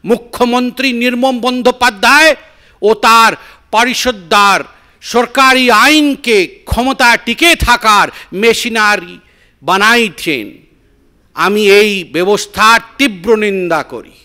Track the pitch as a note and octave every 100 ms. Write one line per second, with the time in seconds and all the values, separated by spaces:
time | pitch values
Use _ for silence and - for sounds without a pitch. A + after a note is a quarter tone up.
0 | E3+ A3+ - - B3 A#3+ B3 - C4 A#3+
1 | B3 A#3+ C4 B3 A#3+ B3+ A#3+ B3 B3 G3+
2 | A3+ C#4+ D#4+ C4+ - _ _ _ G3+ A3
3 | A#3 A3+ A3+ E3+ - - _ G#3+ B3 A#3+
4 | B3 G#3+ E3 G#3 G3+ F#3 C3+ _ _ _
5 | - A#3 A#3+ - C4 B3+ B3 B3+ C4 D#4
6 | D4 C4+ A#3+ G#3 E3 - - - B3+ C4
7 | B3 A3+ - A3+ E4+ D#4+ - A#3+ A3+ G#3
8 | D#3 - - F#3 A3+ A3 A#3+ A3+ G#3 G#3
9 | F3 F2 _ _ _ _ C#3 F#3+ G#3+ A#3+
10 | A3 D3 E3+ C3+ G#2 - _ _ _ _
11 | _ _ _ - F3 G#3 G#3 G3+ G#3+ G3
12 | E3 D3+ F3+ G#3 - - G#3+ A3+ - -
13 | C4+ F#3+ F#3 A3 G#3+ G3 F3+ D#3+ C3 A#2+
14 | - _